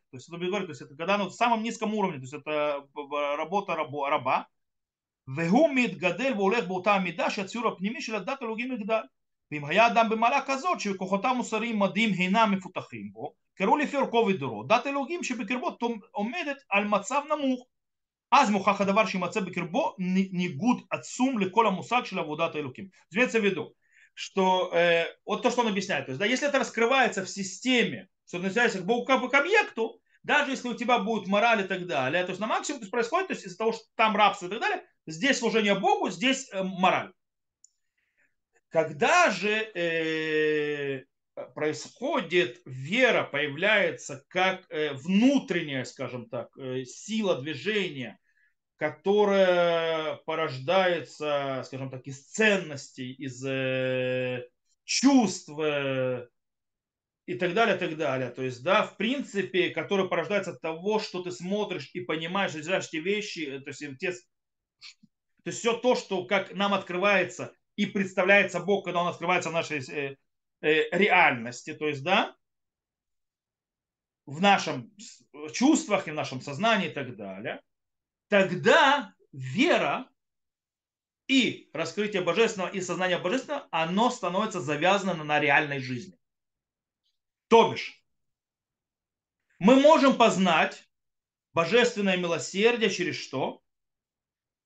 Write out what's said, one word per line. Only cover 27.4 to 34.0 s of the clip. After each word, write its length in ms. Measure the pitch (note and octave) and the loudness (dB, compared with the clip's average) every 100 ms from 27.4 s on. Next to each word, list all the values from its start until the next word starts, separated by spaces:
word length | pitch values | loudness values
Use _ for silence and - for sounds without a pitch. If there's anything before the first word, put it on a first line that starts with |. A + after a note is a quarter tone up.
| F#3+ - B3 B3 F#3+ A#2+ - _ _ | -10 -6 0 2 2 -4 -14 _ _
что 100 | F3 | -8
относится 420 | F#3+ G3 A#3+ F#3+ | -4 0 0 0
к 60 | F3 | -2
Богу 200 | A#3+ - | -2 2
как 160 | C4 | 0
бы 80 | B3+ | 2
к 40 | |
объекту, 640 | C#4 D#4 G#4+ G#4 - A3+ - _ _ | 0 4 2 2 -2 -6 -8 _ _
даже 280 | - C#4+ - | 0 0 0
если 160 | B3+ B3 | -4 -6
у 80 | A3+ | -4
тебя 240 | A#3 A#3+ | 0 2
будет 280 | G3 A3+ F3+ | 2 -4 0
мораль 340 | G3+ A#3 A3+ | 2 4 2
и 60 | F#3+ | 0
так 200 | F#3 F3 | -4 -2
далее, 360 | D3+ B2+ E3+ | -2 0 0
то 60 | F3+ | -2
есть 100 | F#3 | -4
на 80 | A3 | -2
максимум 320 | F4+ - C#4+ | -2 -4 -8
то 40 | |
есть 80 | A3 | -6
происходит, 380 | A#3+ A3+ E4+ F#4+ | -4 0 -2 -2
то 40 | |
есть 120 | G3+ G3 | -6 -10
из-за 120 | F3 | -4
того, 140 | A3 | -2
что 120 | G3 - | -2 -6
там 200 | - | 0